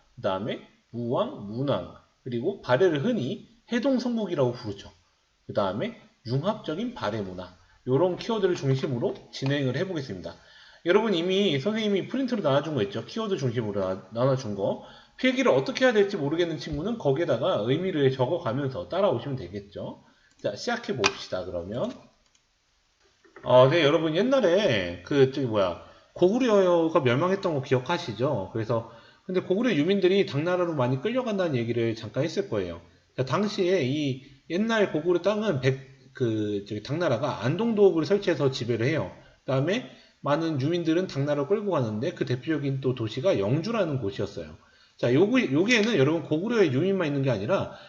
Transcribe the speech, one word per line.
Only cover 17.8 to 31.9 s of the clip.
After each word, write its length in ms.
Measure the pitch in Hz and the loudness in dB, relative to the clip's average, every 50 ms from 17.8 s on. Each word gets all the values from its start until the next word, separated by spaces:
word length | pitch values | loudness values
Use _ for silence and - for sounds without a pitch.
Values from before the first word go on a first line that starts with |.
| 185 190 170 151 143 131 | 0 -2 0 2 2 2
적어가면서 800 | 131 - 127 - 175 165 - 117 113 143 143 131 131 - - - | 2 2 -2 0 -2 -2 -2 -2 -4 -2 -4 -4 -6 -6 -8 -4
따라오시면 480 | - 180 202 196 139 117 - 143 135 - | -2 0 2 2 0 0 -2 -6 -8 -8
되겠죠. 680 | - - 95 101 98 - - 92 107 139 - - - _ _ _ _ _ _ _ | -8 -8 -10 -12 -12 -12 -12 -12 -10 -12 -12 -14 -20 _ _ _ _ _ _ _
자, 140 | - 117 - | -6 -6 -6
시작해봅시다, 880 | - - 240 240 226 - - 175 127 101 - - - - - - 92 87 | -4 -6 -6 -6 -6 -4 -6 -4 0 0 0 0 -2 -10 -8 -6 -6 -6
그러면. 480 | 92 87 87 85 92 104 127 175 240 269 - - - _ _ _ _ _ _ _ _ _ _ _ _ _ _ _ _ _ _ _ _ _ _ _ _ - - - | -6 -6 -8 -8 -6 -6 -6 -6 -6 -8 -12 -18 -20 _ _ _ _ _ _ _ _ _ _ _ _ _ _ _ _ _ _ _ _ _ _ _ _ -20 -10 0
어, 260 | 131 127 127 127 135 | 6 8 8 8 8
네, 140 | 156 175 156 | 6 4 4
여러분, 320 | 139 151 165 160 165 156 | 4 4 2 0 0 0
옛날에 880 | 170 214 254 277 269 226 175 170 196 220 175 120 101 90 87 87 92 - | 0 2 2 2 4 4 4 4 4 4 4 2 0 0 -2 -6 -8 -6
그, 260 | - 147 143 135 131 | 0 4 4 4 4
저기, 140 | 135 151 135 | 4 -2 -4
뭐야, 380 | 120 107 104 95 90 85 - - - - - _ _ - | 0 0 2 0 0 -2 -6 -10 -20 -20 -20 _ _ -2
고구려가 840 | - 175 185 208 254 262 240 208 202 190 180 175 170 165 160 160 175 | 2 2 4 4 4 2 4 4 6 6 6 4 4 2 4 2 2
멸망했던 520 | 143 123 120 131 165 180 190 190 190 185 160 | 2 4 2 2 2 0 0 0 -2 -2 -2
거 80 | 139 | -2
기억하시죠? 880 | 131 - 135 123 127 - 175 175 - - 104 104 123 151 143 104 95 92 | -2 0 0 0 0 0 -4 -4 -4 -6 -6 -2 -2 -2 -2 -2 -4 -6
그래서, 400 | - 113 107 - 120 113 117 - - - - - - _ _ | -6 -6 -4 -2 -2 -4 -4 -6 -16 -20 -20 -20 -20 _ _
근데 160 | - 185 185 | -4 -4 -4
고구려 340 | - - 185 196 240 262 196 | 0 0 0 0 2 2 2
유민들이 500 | 147 147 175 202 202 180 175 190 202 185 | 2 2 2 2 4 4 4 4 4 2
당나라로 480 | - - 139 156 175 180 180 180 170 165 | 2 0 -2 0 0 0 0 0 0 0
많이 260 | 147 123 123 131 135 | 0 0 0 0 0
끌려간다는 560 | - 214 233 254 247 233 208 190 185 170 143 | -2 -2 -2 -2 -2 -2 -2 0 0 0 0
얘기를 400 | 120 117 113 117 120 117 117 | 0 0 0 0 0 0 0